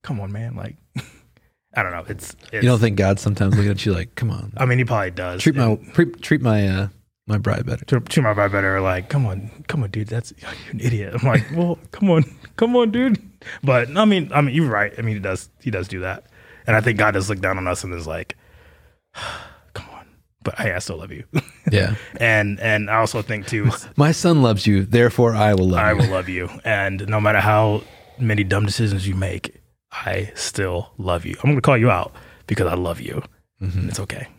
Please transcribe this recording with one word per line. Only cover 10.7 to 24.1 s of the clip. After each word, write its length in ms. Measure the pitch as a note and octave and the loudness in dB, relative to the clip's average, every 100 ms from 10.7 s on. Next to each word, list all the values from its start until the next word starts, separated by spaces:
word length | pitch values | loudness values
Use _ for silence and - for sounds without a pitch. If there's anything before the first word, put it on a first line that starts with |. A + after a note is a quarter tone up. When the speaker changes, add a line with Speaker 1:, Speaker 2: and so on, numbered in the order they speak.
Speaker 1:
an 80 | G#2+ | -4
idiot." 340 | A#2+ A2+ G2 - | -2 -2 -4 -2
I'm 80 | C3 | 2
like, 160 | A#2 A2+ | 2 0
Speaker 2:
<laughs> 60 | |
Speaker 1:
"Well, 240 | D#3+ F3 E3 - | -2 -2 -2 -10
come 200 | - G3 | -2 4
on, 140 | E3 - - - - | 4 2 -4 -16 -2
come 200 | A#3 B3 | 2 2
on, 140 | A#3 | 2
dude." 300 | A#3 C4 G3+ - _ - - | 2 0 0 -4 _ -18 -4
But 340 | C3+ B2 A#2+ E3 | 2 2 2 2
I 80 | |
mean, 260 | G#3+ G3 D3+ | 4 2 2
I 60 | C#3+ | 0
mean, 140 | C#3+ | 2
you're 140 | C#3 D3+ | 2 2
right. 220 | G#2 G#2 - | 2 0 -2
I 40 | |
mean, 120 | A2+ G#2+ | -4 -2
he 40 | |
does, 280 | F#2+ F#2+ - _ | -4 -6 -10 _
he 100 | B2+ | -6
does 180 | G2 F2+ | -6 -6
do 120 | F#2 | -8
that, 260 | F#2 F#2 _ _ - - - | -8 -10 _ _ -20 -10 0
and 80 | |
I 60 | A2 | 2
think 180 | A#2+ G#2 | 2 2
God 140 | G#2+ | 2
does 160 | G2 F#2+ | 0 -4
look 120 | G2 | -4
down 160 | F#2+ F#2+ | -4 -2
on 80 | F#2 | -4
us 160 | F2+ | -4
and 80 | F#2+ | -6
is 120 | F2 D#2+ | -10 -8
like, 300 | E2 F2+ - _ - - | -10 -10 -16 _ -20 -20
<sighs> 400 | _ _ _ _ - - - - - _ | _ _ _ _ -14 -12 -12 -18 -20 _
"Come 120 | - - | -18 -16
on," 140 | - - _ _ _ | -20 -20 _ _ _
but 120 | - - | -10 -4
hey, 160 | A2 | -4
I 60 | F2+ | -4
still 180 | - D#2+ | -8 -12
love 160 | F#2 | -12
you. 120 | - - | -16 -4
<laughs> 80 | D#3+ - - - | -4 -4 -6 2
Speaker 2:
Yeah. 240 | G#2 F#2+ G#2+ - - | 2 2 -2 -8 0
Speaker 1:
And, 380 | A#2 A2 G#2 G2+ | 2 2 0 -2
and 320 | A2+ G#2+ G#2 | 0 0 2
I 60 | A2 | 2
also 260 | A2 A#2 | 2 -2
think 240 | G#2+ G#2+ G2 | -4 -8 -4
too, 200 | A2 A2 | 0 0
it's 180 | - - - | -2 -6 2
Speaker 2:
"My 140 | D3 | 4